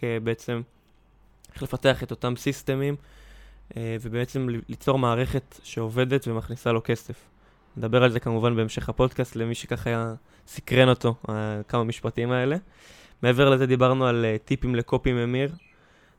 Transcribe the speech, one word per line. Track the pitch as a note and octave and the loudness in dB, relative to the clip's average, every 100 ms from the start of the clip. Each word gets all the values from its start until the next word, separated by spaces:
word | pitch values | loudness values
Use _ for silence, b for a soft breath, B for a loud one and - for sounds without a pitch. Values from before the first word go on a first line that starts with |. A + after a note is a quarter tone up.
אה, | A#2+ A#2 | -6 -4
בעצם | A2+ A2+ - A#2+ A#2 _ _ _ _ _ _ _ - | -2 -4 -4 -8 -8 _ _ _ _ _ _ _ -20
איך | - | -12
לפתח | C3+ B2 C3+ B2+ | -8 0 2 2
את | B2 | -2
אותם | A2+ B2 B2 | -6 -4 -4
סיסטמים, | - C3+ - C3+ C#3 C#3+ b b b b b b - - | -4 -4 -4 -2 -2 -6 b b b b b b -16 -10
אה, | A2+ A2+ | -8 -8
ובעצם | A#2 A#2 B2 C#3 B2+ | -6 -6 -4 -4 -4
ל-, | A#2 - | -4 -8
ליצור | A#2 - C3+ | -4 0 2
מערכת | B2 A#2 C3 C3+ - - | 2 0 0 -2 -6 -14
שעובדת | - - A2+ A#2 B2+ C3+ B2+ | -12 -6 -4 0 2 0 -2
ומכניסה | A2+ - A2+ A#2+ | -6 -6 -6 -2
לו | A2+ | 0
כסף. | A2+ A#2 - A#2 - _ b b _ - | 0 -4 -4 -16 -20 _ b b _ -8
נדבר | A2 B2 | 0 4
על | B2+ | 4
זה | A2 | 2
כמובן | - A2+ A#2 A#2 | -2 0 2 2
בהמשך | A2 - - | -2 -4 -6
הפודקאסט, | - B2+ - B2+ - | 0 0 0 -6 -4
למי | A2+ A#2+ | -4 -6
שככה | - A#2+ A#2+ | -6 -6 -2
היה | A2+ A2+ A2+ b b - | -2 -4 -8 b b -18
סקרן | - - B2+ B2+ | -16 2 6 6
אותו, | B2 A#2+ A#2 - | 6 2 -2 -6
אה, | G#2+ G#2+ G#2 G#2 | -6 -6 -8 -4
כמה | A#2+ | -2
משפטים | A2+ A2+ A#2 - A#2+ | -2 -4 -6 -4 -2
האלה. | B2+ B2+ D#3+ - B B B B B | 0 0 -2 -6 B B B B B
מעבר | A#2+ B2 C#3 | 2 6 6
לזה | C3 C3 | 6 4
דיברנו | B2+ B2+ C3 B2+ | 4 4 4 2
על, | A#2+ A#2 | 2 0
אה, | A2 - | -2 -2
טיפים | C3+ B2+ A#2+ | -2 0 -2
לקופי | A#2+ B2+ - | 0 -2 0
ממיר, | B2 A#2+ B2 C#3 E3+ - b b b b | 0 0 -2 -2 -6 -18 b b b b